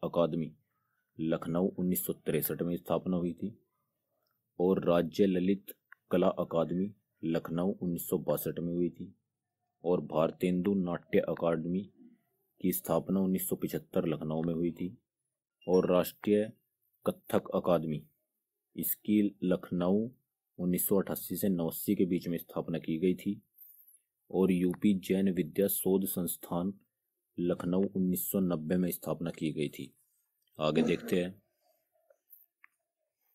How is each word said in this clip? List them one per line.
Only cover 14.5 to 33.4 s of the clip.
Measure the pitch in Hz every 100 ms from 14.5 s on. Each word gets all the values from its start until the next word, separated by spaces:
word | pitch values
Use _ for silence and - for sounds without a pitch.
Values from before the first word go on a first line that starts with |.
हुई | 82 85
थी | 80 90 120 _ _ _ _ _ _ -
और | 92 87
राष्ट्रीय | 90 85 - - 104 107 - _ _ _ _ -
कथक | - - 104 -
अकादमी | 95 92 85 80 78 - _ _ _ _ _ _ -
इसकी | - - - 104 101 -
लखनऊ | 90 87 - 90 87 101 117 - _ _ _ -
उन्नीस | 90 90 -
सौ | 98
अठासी | - 85 - 90
से | 104
नवासी | 87 85 - -
के | 101 92
बीच | 87 87
में | 85
स्थापना | - - 80 82
की | - 80
गई | 92 90
थी | - 107 - _ - _ _ _ _ _ _
और | 87 95
यूपी | 90 90 87 107 98
जैन | - 95 98
विद्या | 87 80 - 98
शोध | - 92 95 95
संस्थान | - 85 - - 175 196 196 _ _ _ _ _ -
लखनऊ | 90 87 87 90 98
उन्नीस | 95 92 90 -
सौ | 101
नब्बे | 92 85 78 92
में | 90
स्थापना | - - 76 82
की | - 78
गई | 76 71
थी। | - 67 _ _ _ _ _ _ -
आगे | 78 78
देखते | 78 85 - 92
हैं। | 90 - _ _ _ _ _ _ _ _ _ - _ _ _ _ _ _ _ _ _ _